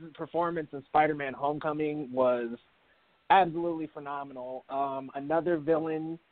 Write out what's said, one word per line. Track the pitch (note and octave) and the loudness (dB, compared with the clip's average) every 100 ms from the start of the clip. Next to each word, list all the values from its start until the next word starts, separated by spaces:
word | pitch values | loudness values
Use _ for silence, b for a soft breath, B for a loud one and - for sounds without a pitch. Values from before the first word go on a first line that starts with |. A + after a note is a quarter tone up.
| D#3+ | -12
performance | D3 D#3 D#3+ E3+ E3+ D3+ | -12 -6 -2 -2 -2 -6
in | C#3 | -10
Spider-Man | - D3+ D#3 D3+ C#3 | 0 4 4 2 -4
Homecoming | C3 C#3 D3+ D#3 D3+ D3+ D3+ C3+ | -2 -2 -2 -2 -2 -2 -4 -4
was | B2+ B2+ B2 A#2 A#2 _ _ _ _ _ _ - | 2 4 4 0 -8 _ _ _ _ _ _ 4
absolutely | F#3 F3 E3 E3+ D#3+ D3+ | 6 6 2 -2 -2 -6
phenomenal. | - C#3+ C#3+ C#3 C3 B2+ C3 - | -10 -8 -8 -8 -10 -10 -10 -6
Um, | C#3 C#3 C3+ C3 | -2 -2 -2 -6
another | C#3 C#3+ E3 D#3+ E3+ | -8 0 0 2 0
villain | C#3+ D#3+ D#3+ D#3 D#3+ E3 _ | 2 2 2 -2 -4 -8 _